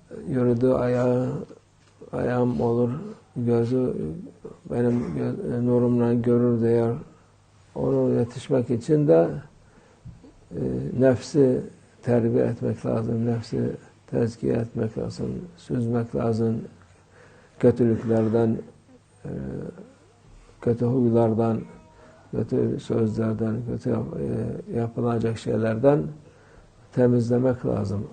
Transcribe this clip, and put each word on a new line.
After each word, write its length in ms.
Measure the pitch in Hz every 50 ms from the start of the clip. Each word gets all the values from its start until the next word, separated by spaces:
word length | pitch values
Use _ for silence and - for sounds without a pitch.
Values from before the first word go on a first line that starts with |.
| - - - - - -
yürüdüğü 440 | 139 127 123 123 120 117 127 127
ayağı, 560 | 131 127 123 123 123 123 127 123 123 127 127 127 139 170 - - - - _ _ _ _ _ _ _ - - - -
ayağım 480 | 90 90 120 123 123 123 123 120 -
olur, 280 | 123 120 117 120 123 120 127 160 196 214 - - - _ -
gözü 580 | 127 120 117 120 120 117 117 127 127 127 - - - - - 165 170 208 - - - - - - - - -
benim 460 | - 120 120 120 120 120 117 - - 131
gö-, 480 | 123 123 123 - - - 120 120 120
nurumla 480 | 123 123 123 120 120 123 120 120 120 120
görür 480 | 120 117 120 120 120 120 120 120 113
diyor. 340 | 113 113 117 117 117 117 120 151 175 - - - _ _ _ _ _ _ _ _ _ _ -
Onu 340 | 139 139 135 135 131 131 127
yetişmek 600 | 123 123 120 120 - 131 - - 147 127 - -
için 380 | 127 113 - - 156 151 147 147
de, 200 | 165 165 170 160 147 147 - - - - - - - - - - _ _ - - - - - 277 - - - -
e, 100 | - - 127 131 127 127 135 147 - 117
nefsi 600 | 131 135 127 120 - - - 151 139 127 127 - - - - - - _ _ - -
terbiye 420 | 123 120 120 113 117 117 127 127
etmek 400 | 123 120 - - 117 113 - -
lazım, 400 | 135 123 113 113 120 120 113 117
nefsi 460 | 120 117 113 110 - 139 127 120 - - - - - - _ _ -
tezkiye 460 | - 131 120 110 - - 131 135 123
etmek 440 | 120 117 117 - 117 110 110 - -
lazım, 300 | - 117 113 - - 123 - - - - - -
süzmek 580 | - - 143 127 117 117 120 120 113 - -
lazım. 460 | 135 123 117 110 107 117 113 113 107 98 - - - - - - _ _ _ _ - - - - - - _ _ -
Kötülüklerden, 1000 | - 123 117 123 123 117 113 101 - 110 113 113 110 110 110 117 117 113 113 - - - - - _ _ - - _ _ _ _ -
e, 40 | - - - - 135 - - - - - - - - - _ _ _ _ _ _ - - - - - - -
kötü 240 | - 120 117 117 123
huylardan, 760 | 120 131 135 123 117 113 117 117 110 110 107 113 113 113 117 - - - - - - - - - - - - - -
kötü 480 | - 123 - 117 131 127 120 113 117 139
sözlerden, 760 | - - 120 113 113 110 107 113 113 110 110 107 113 110 107 123 120 120
kötü 220 | 123 117 - 127
yap-, 280 | 117 113 - - - -
e, 580 | 143 135 120 110 113 120 - - - - 202 117
yapılacak 600 | 117 113 - 120 120 120 120 117 110 113 113 110
şeylerden 640 | - 131 120 110 110 110 110 113 123 139 147 156 156 151 - - - - - - - - - - - - _ - - - -
temizlemek 720 | 131 123 123 123 123 117 117 123 120 127 131 123 123 -
lazım. 420 | - 120 107 104 101 104 101 113 -